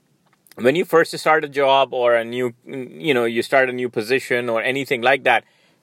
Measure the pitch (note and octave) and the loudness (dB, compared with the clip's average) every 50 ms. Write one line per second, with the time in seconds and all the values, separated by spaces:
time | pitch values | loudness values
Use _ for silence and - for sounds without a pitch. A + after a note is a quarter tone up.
0 | _ _ _ _ _ _ _ _ _ _ _ - G#2+ B2 C#3+ F3 F#3 - - D#3+ | _ _ _ _ _ _ _ _ _ _ _ -2 0 2 2 2 0 2 2 2
1 | E3 - - D#3+ - E3 D#3 D#3 D3+ C#3+ C#3 C#3 C#3 C3+ C3+ C#3 C3+ B2 A#2+ B2+ | 2 2 -2 -4 0 2 2 2 0 -2 -2 0 2 4 4 4 2 0 0 0
2 | A#2+ A#2+ A#2+ A#2 A2+ A#2 A#2+ B2 B2+ B2 A#2+ _ _ - C3+ C3+ B2+ B2+ C3+ D#3 | 2 2 2 2 0 -2 -4 -4 -4 -4 -6 _ _ -14 -12 -12 -12 -12 -14 -6
3 | E3 D#3+ C#3 A#2+ A#2 A#2 A#2 A#2 A2 - - C3+ C3 B2+ B2 B2 B2+ A#2+ - B2 | -2 0 0 2 0 0 0 -2 -2 0 2 2 2 2 -2 -4 -6 -6 -6 -6
4 | G#2+ G#2+ C3 C3+ - - B2+ A#2+ B2 A#2+ A2+ A2+ G#2+ B2+ B2+ C#3 C3+ - C#3 A#2 | -4 -2 -2 -2 -2 -2 -4 -4 -2 -2 -4 -2 -2 -2 -4 -4 -4 -4 -4 0
5 | A2+ B2+ C#3 C#3 B2 B2+ A#2+ G#2+ - _ _ _ _ _ _ _ | 2 2 0 2 2 2 2 2 0 _ _ _ _ _ _ _